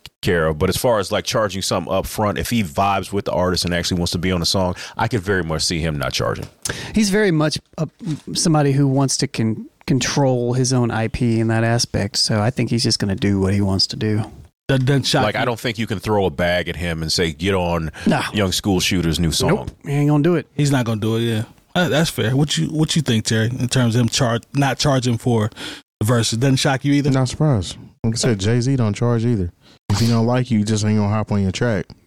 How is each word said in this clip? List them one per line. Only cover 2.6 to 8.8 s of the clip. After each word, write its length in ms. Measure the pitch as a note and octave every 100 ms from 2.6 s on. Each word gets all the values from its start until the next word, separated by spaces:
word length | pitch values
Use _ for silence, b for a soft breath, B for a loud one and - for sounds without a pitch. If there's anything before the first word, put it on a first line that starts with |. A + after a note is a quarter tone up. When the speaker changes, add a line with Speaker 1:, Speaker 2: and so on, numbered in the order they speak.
Speaker 1:
vibes 480 | F#2 C#2+ G2 G2 F#2+
with 140 | G2+ -
the 80 |
artist 320 | E2 F2+ F2 F2
and 80 |
actually 240 | F2 F2 F2+
wants 160 | E2+
to 40 | F2+
be 140 | F#2
on 80 | F2+
the 60 | D#2+
song, 280 | G2+ F2+ E2 B B
I 140 | A2+
could 100 | A2+
very 240 | F2+ F#2+
much 200 | D#2+ D#2
see 160 | - F2
him 180 | D#2+ D2
not 160 | C2
charging. 320 | - A1+ - - _ - B B A3
Speaker 2:
He's 140 | G#3
very 200 | G3 G#3
much 280 | D#3 D3+ - _ -
a, 120 | D#3 - G#3 C#3+ -
somebody 380 | D#3+ F3+ D3+ C#3+
who 160 | C#3